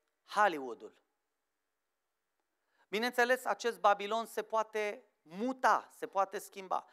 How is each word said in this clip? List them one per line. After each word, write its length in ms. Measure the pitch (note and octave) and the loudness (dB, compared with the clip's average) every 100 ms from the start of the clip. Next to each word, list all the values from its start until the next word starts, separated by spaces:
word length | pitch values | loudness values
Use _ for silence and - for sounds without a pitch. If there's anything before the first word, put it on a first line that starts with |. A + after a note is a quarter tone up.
| _ _ _ | _ _ _
Hollywoodul. 760 | G3+ G#3 D#3 B2+ G#2+ G#2 - _ _ _ _ _ _ _ _ _ _ _ _ _ _ _ _ _ _ _ | 2 2 2 -6 -10 -14 -20 _ _ _ _ _ _ _ _ _ _ _ _ _ _ _ _ _ _ _
Bineînțeles, 580 | G3 A#3+ B3 A#3+ B3 A#3 | -4 -2 2 2 2 0
acest 340 | G3 A#3 F#3+ | -2 -2 2
Babilon 460 | G3+ G3 G3+ A3+ A3 | 4 4 2 -4 -4
se 180 | - | -6
poate 600 | G#3+ A3 G#3+ G#3+ G#3 A3+ - _ | -4 -2 -2 -2 -4 -6 -16 _
muta, 680 | D3+ F3+ B3 C4 A#3 D#3+ - | -16 -6 -4 2 4 4 0
se 160 | - D#3+ | -10 -4
poate 320 | F#3+ G3 G3+ | 0 0 -2
schimba. 460 | - G3 F#3 F3 - | -10 -14 -6 -6 -6